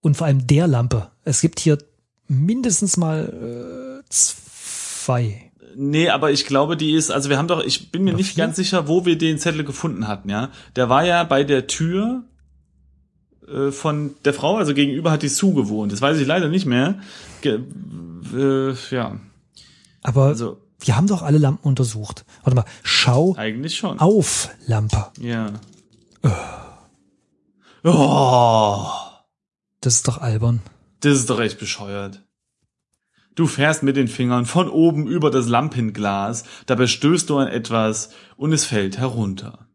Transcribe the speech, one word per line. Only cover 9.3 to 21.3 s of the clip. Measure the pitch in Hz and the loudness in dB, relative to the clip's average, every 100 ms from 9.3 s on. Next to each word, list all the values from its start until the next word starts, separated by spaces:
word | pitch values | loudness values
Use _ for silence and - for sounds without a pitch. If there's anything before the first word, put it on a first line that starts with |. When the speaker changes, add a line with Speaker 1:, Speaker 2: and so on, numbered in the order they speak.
| 151 | 0
Speaker 2:
Zettel | 175 156 | -2 -4
gefunden | 143 131 165 101 107 | -6 -6 -6 -4 -6
hatten, | 101 101 | -6 -4
ja. | 104 135 - - - | -4 -6 -10 -10 -2
Der | 123 | 2
war | 131 | 4
ja | 175 170 | 4 2
bei | 165 139 | 2 2
der | 143 135 120 | 2 0 0
Tür, | - 160 185 220 254 247 _ _ _ _ _ _ _ _ _ _ _ - | -4 -2 0 -2 -4 -10 _ _ _ _ _ _ _ _ _ _ _ -12
äh, | - 139 | -4 -2
von | 139 156 151 147 - | -2 -2 -2 -4 -2
der | 143 | -2
Frau, | 139 147 214 | 0 0 2
also | 160 | 2
gegenüber | 143 143 139 160 | 2 2 2 0
hat | 151 | 0
die | 147 | 0
Sue | - 196 | 2 2
gewohnt. | 151 104 107 104 | 2 0 -2 -2
Das | 101 | 0
weiß | 139 156 | 0 2
ich | 135 | 2
leider | 170 156 | 0 2
nicht | 180 160 | 0 0
mehr. | 123 147 196 - - - - | 2 0 -2 -8 -20 -20 -4
Ge-, | 147 214 247 - - - 85 85 - | -2 -2 -6 -14 -16 -14 -16 -14 -10
äh, | 123 139 135 135 127 - | -2 0 2 -2 -6 -6
ja. | 127 113 110 - _ _ - - _ _ _ | -6 -6 -8 -16 _ _ -20 -20 _ _ _
Speaker 1:
Aber | - 123 135 | 0 4 4
Speaker 2:
Also | 143 117 - _ _ | 2 -6 -10 _ _
Speaker 1:
wir | - 107 | 0 2
haben | 190 | 2
doch | 185 | 0
alle | 160 | 2